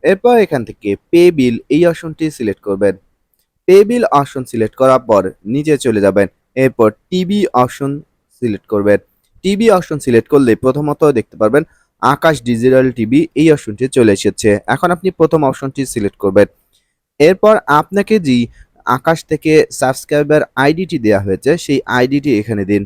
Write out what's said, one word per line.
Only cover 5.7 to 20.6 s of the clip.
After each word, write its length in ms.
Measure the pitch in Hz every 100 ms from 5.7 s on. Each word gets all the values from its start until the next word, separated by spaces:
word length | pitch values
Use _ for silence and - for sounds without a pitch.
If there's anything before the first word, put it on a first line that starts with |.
| 147
চলে 160 | 131 107 98
যাবেন। 200 | 95 98 _ _ -
এরপর 320 | 131 - 113 - _
টিভি 300 | 185 180 208 - -
অপশন 280 | 123 - 139 143 - _ _ _
সিলেক্ট 280 | 120 101 _
করবেন। 260 | 104 101 101 _ _ _ _
টিভি 240 | 185 202 226 190
অপশন 220 | 170 151
সিলেক্ট 240 | - 117 -
করলে 180 | 143 131 110
প্রথমত 400 | 127 131 151 147 156 127
দেখতে 180 | 104 113
পারবেন 220 | 107 131 160 _ _ _
আকাশ 320 | 120 139 165 147 117
ডিজিটাল 380 | 117 123 131 131 123
টিভি 220 | 110 135 165 -
এই 80 | 160
অপশনটি 300 | 147 - 104 131 135
চলে 160 | 113 98
এসেছে। 320 | 104 95 113 104 -
এখন 140 | 123 175
আপনি 180 | 175 185 180
প্রথম 220 | 160 165 143
অপশনটি 340 | 131 135 135 131
সিলেক্ট 260 | - 101 _
করবেন। 220 | 98 98 101 _ _ _ _ _ _ _
এরপর 340 | 151 190 208 214 - 147
আপনাকে 340 | 156 190 202 220 160
যেই 160 | 123 117 _ - _ - 123
আকাশ 220 | - 160 -
থেকে 220 | 156 160 156 - -
সাবস্ক্রাইবার 600 | 131 131 - 147 147 151 - -